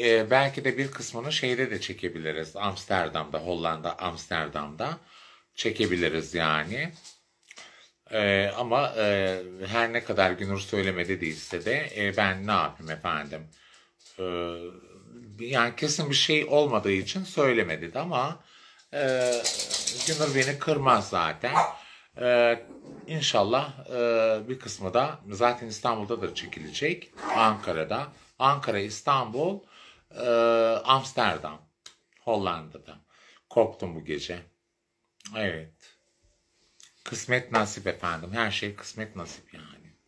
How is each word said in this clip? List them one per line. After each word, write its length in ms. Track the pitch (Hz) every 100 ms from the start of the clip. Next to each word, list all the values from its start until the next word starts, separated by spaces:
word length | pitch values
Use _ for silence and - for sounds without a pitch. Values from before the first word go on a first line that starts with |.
| 120
e, 260 | 113 107
belki 320 | 131 139 139
de 140 | 135 123
bir 140 | 135
kısmını 420 | - 120 117 135
şeyde 380 | 156 131 123 127
de 100 | 101
çekebiliriz. 760 | - 87 90 82 78 78 78 95
Amsterdam'da, 840 | 101 90 - 98 80 80 76 78
Hollanda, 600 | 85 85 82 80 80 -
Amsterdam'da 1000 | 90 85 - 85 76 73 73 78 131 165 - - - - _ -
çekebiliriz 800 | 117 104 107 90 82 80 78 87
yani. 580 | 80 78 78 120 165 - - - _ _ _ - - - - _ _
E, 400 | 110 101 98 101 104
ama, 360 | 117 123 139 110
e, 400 | 104 101 95 92 92 92 95
her 260 | 113 117
ne 100 | 117
kadar 280 | 117 98 92
Günür 280 | 92 98 98
söyleme 480 | - 104 95 90 87
dediyse 580 | 92 80 78 - 87 104
de, 240 | 139 151 107
e, 200 | 101 98
ben 300 | 101 95 101
ne 40 |
yapayım 400 | 98 78 - 78
efendim? 560 | 78 87 78 73 78 80 - _ - _ _ - -
E, 40 | 92 87 85 85 87 92 - 95 107 120 117 104
yani 360 | 117 131 120 113
kesin 340 | 151 - 147
bir 60 | 139
şey 300 | - 156 -
olmadığı 460 | 147 147 110 101
için 320 | 95 95 190
söyleme 580 | 185 - 139 117 90 78
dedi 180 | 85 123
ama, 440 | 175 143 139 175 - - - - _
e, 380 | 143 135 127 123 120 110 - - - - 123 -
Günür 280 | 156 151 135
beni 240 | 131 139
kırmaz 500 | - 147 135 117 101
zaten. 440 | 95 80 - 123 156 - - - - _ -
E, 380 | 123 120 120 117 - - - - -
inşallah, 840 | 156 139 113 101 127 143 135 139
e, 600 | 123 117 113 113 110 110
bir 100 | 127
kısmı 340 | 104 - 95
da 260 | 113 143 143 98
zaten 380 | 98 120 120 117
İstanbul'da 540 | 104 127 110 101 117
da 140 | 95 -
çekilecek. 760 | 85 78 78 - 147 180 - - - 110
Ankara'da. 720 | 110 104 95 80 80 110 147 - - -
Ankara, 400 | 131 143 131 104
İstanbul, 800 | 104 104 - 135 113 117 170 202 - - - - _
e, 140 | - 120 117 117 117 113 110
Amsterdam. 760 | - 131 127 - 110 80 78 76 _ _ - - _ _
Hollanda'da. 800 | - 107 95 82 78 - - 76 _ _ - - _
Korktum 460 | - 101 - 92 82
bu 100 | 78
gece. 340 | 76 - 87 82 _ _ _ _ _ _ _ - 113
Evet. 380 | 101 82 80 _ - _ _ _ _ _ _ _ _ _ - _
Kısmet 480 | - 113 - 127 127
nasip 360 | 117 101 98 95
efendim. 460 | - 90 82 85
Her 180 | 110 110
şey 240 | - 104 101
kısmet 400 | - - 107 98
nasip 380 | 85 - -
yani. 400 | 82 80 - 160 _